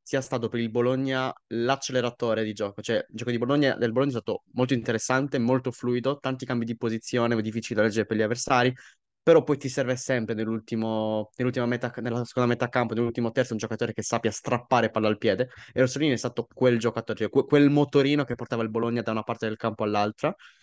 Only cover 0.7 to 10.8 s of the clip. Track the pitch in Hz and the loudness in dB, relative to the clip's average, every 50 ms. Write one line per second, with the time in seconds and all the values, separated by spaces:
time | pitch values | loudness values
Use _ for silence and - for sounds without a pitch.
0.7 | 110 120 120 123 131 131 135 135 131 131 131 131 - - _ _ 113 113 117 123 | 0 0 2 2 2 0 0 -2 -2 -2 -2 -4 -6 -10 _ _ -4 -2 0 0
1.7 | 139 160 - - 131 127 120 120 117 _ - 117 110 110 110 107 104 101 107 101 | 0 0 -2 -2 -2 0 0 -2 -4 _ -2 0 0 0 0 -4 -4 -4 -6 -6
2.7 | 101 - 110 - 117 107 - - - 110 117 123 120 117 123 120 143 147 147 135 | -6 -10 -4 -2 -2 -2 -2 -4 -10 -8 -4 -4 -2 -2 0 0 2 2 2 2
3.7 | - - 117 117 110 127 139 143 127 117 - - 101 - - _ - - 127 127 | 0 0 -2 -2 0 0 0 0 -2 -4 -4 -4 -6 -6 -8 _ -2 -2 0 2
4.7 | 139 120 107 123 113 110 - - 127 131 135 139 - 139 117 117 131 131 127 131 | 0 -2 0 -2 -4 -4 0 0 0 0 0 0 -2 0 2 2 2 0 0 -4
5.7 | 117 - - 123 123 123 117 131 143 143 - 135 131 123 - - 127 120 117 117 | -8 -4 -4 -2 -2 0 0 -2 -4 -2 -4 -6 -6 -6 -6 -4 -4 -2 -2 -4
6.7 | 117 113 - 117 113 113 - - - 123 117 117 120 113 107 110 107 117 107 - | -4 -4 -2 -4 -4 -4 -6 -4 -2 0 2 2 2 0 -2 -2 -4 -6 -6 -4
7.7 | - 104 107 113 101 113 104 - 113 107 110 107 117 120 - - 143 123 123 127 | 0 2 2 2 2 0 0 0 0 0 0 0 0 -4 0 2 2 4 4 2
8.7 | 127 - - - _ _ _ _ _ _ _ - 170 160 - - 147 135 - 135 | 0 -2 -14 -20 _ _ _ _ _ _ _ 6 6 6 6 4 -2 -2 -2 -6
9.7 | - - 131 120 127 127 - - 135 120 110 107 117 107 110 110 113 113 110 - | -2 -2 -2 -2 -2 -4 -2 -2 -2 0 0 -2 -2 -2 -2 -2 -4 -4 -4 -4
10.7 | 120 113 | -4 -2